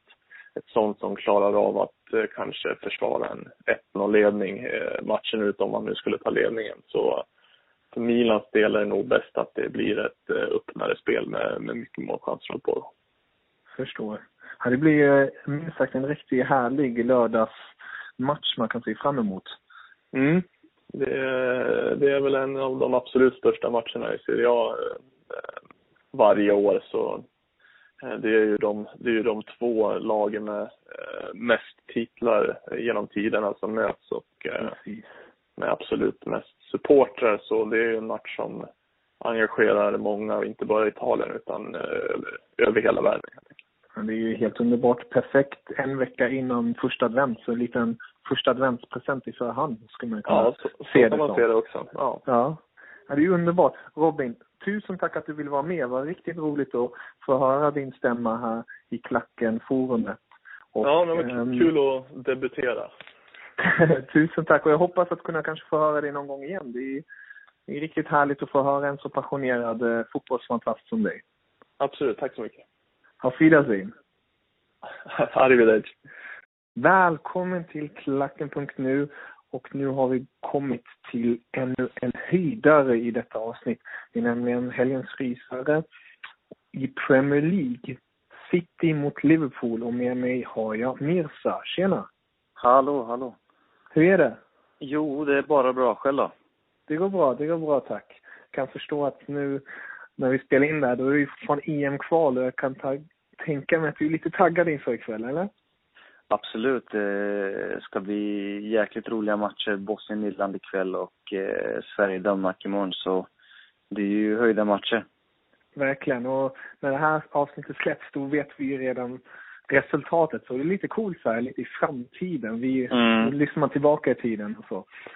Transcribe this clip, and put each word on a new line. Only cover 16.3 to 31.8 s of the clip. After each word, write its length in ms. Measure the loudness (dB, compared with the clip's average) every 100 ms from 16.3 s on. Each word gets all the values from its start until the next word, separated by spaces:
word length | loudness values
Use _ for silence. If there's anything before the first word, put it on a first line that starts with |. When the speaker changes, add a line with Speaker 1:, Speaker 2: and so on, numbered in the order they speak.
| 0 2
Speaker 2:
härlig 580 | 2 2 0 0 0 2
lördagsmatch 1500 | 4 4 2 0 -4 -20 -20 -18 -16 -14 -6 -2 -2 -4 -2
man 100 | -2
kan 140 | -4
se 120 | -6
fram 240 | -2 0 0
emot. 260 | 0 -4 -10 -20 _ -20 -20 _ _
Speaker 1:
Mm. 300 | 2 4 4 0 _ _ _ -14
Det, 1040 | -6 -4 -2 -2 0 0 0 0 0 0 4
det 140 | 4
är 80 | 4
väl 140 | 2
en 220 | 0 0 -2
av 220 | -4 0
de 160 | 0
absolut 400 | 0 2 4 4
största 360 | 4 2 2 0
matcherna 440 | -2 -2 -6 -6
i 40 | -6
Serie 300 | -2 2 4
A, 260 | 4 2 -2 -6 -8 _ _ -16
eh, 300 | -14 -14 -16 -20 _ _ _ _
varje 400 | 4 6 6 4
år. 280 | 4 4 2
Så, 400 | 0 -4 -4 -6 -12 _ _ _ _ _ _ _
eh, 120 | -10 -4
det 100 | 2
är 160 | 4
ju 120 | 4 2
de, 320 | 0 -2 -8 -8
det 100 | -2
är 40 |
ju 80 | 0
de 200 | 0 -2 -6 -6
två 400 | -2 0 0 0
lagen 460 | -2 0 0 -4
med, 180 | -6 -8
eh, 720 | -8 -14 -20 -16 -12 -12 -12
mest 520 | -4 0 0 -2 -20